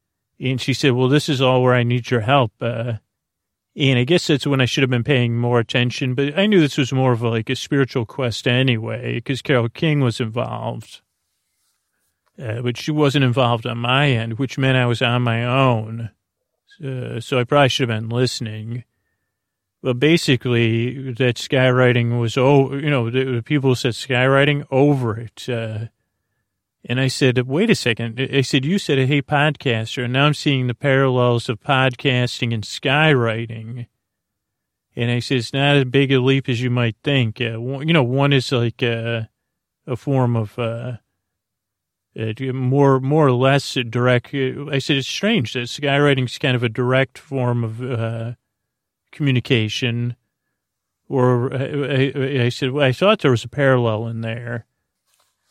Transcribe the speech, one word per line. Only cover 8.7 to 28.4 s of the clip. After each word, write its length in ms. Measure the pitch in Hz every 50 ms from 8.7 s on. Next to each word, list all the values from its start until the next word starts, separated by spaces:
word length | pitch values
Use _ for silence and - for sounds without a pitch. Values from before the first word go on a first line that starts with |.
| 120 110 110 113 113 113 120 120 120 120
'cause 220 | 120 - 139 123 -
Carole 260 | - 147 123 117 117
King 320 | - - - 165 151 147
was 200 | 135 120 107 -
involved. 800 | 120 113 107 123 120 113 117 113 113 117 120 113 110 - - - _ _ _ _ _ _ _ _ _ _ _ _ _ _ _ _ _ _ _ _ _ _ _ _ _ _ _ -
Uh, 220 | 156 113 107 117
but 160 | 123 123 120
she 140 | - - -
wasn't 340 | 151 151 151 139 127 143 135
involved 420 | 127 117 139 131 120 120 113 113
on 120 | 123 117 117
my 320 | 120 120 127 135 147 143
end, 280 | 131 113 113 113 113 110
which 200 | 139 127 - -
meant 180 | 135 135 131
I 100 | 131 123
was 140 | 120 117 110
on 220 | 135 120 120 123 120
my 200 | 117 113 113 117
own. 680 | 123 123 135 135 131 120 110 110 110 113 113 117 110 _ _ _ _ _ _ _ _ _ _ _ _ _ - 160
Uh, 360 | 135 131 127 123 117 117 117
so 180 | 113 - 139 127
I 60 | 123
probably 240 | - 147 143 143 127
should 200 | - - 135 117
have 120 | 113 110
been 80 | 113 113
listening. 720 | 117 120 127 123 - - 120 107 107 110 107 113 120 123 117 _ _ _ _ _ _ _ _ _ _ _ _ _ _ _ _ _ _ _ -
But 180 | 135 123 123
basically, 1120 | 143 151 165 170 - - 139 120 - 131 120 117 117 113 113 113 117 123 135 143 131 135 123
that 240 | 113 131 123 117
skywriting 840 | - - - - 131 127 131 123 127 127 123 117 120 117 117 120 120
was, 160 | 117 113 113
oh, 380 | 139 127 135 147 139 135 131 135
you 160 | 139 131 147
know, 200 | 147 131 117 113
the, 140 | 117 127 131
the 180 | 131 127 117 113
people 320 | - 151 147 131 135 127
said, 160 | 120 - 131 113
"Skywriting, 760 | - - - 131 123 127 131 135 135 139 143 147 143 135 -
over 460 | 139 131 139 147 147 131 127 117 107
it." 320 | 110 117 107 _ - - -
Uh, 380 | 123 117 113 110 110 107 117 113 _ _ _ _ _ _ _ _ _ _ _ _ _ _ _ _ _ _ -
and 160 | - 120 127
I 60 | 135
said, 320 | 131 - - 143 131 120 127 123
"Wait 240 | 127 131 160 208 226
a 60 | -
second." 440 | - - 127 113 - 113 117 113 123
I 200 | 135 131 135 139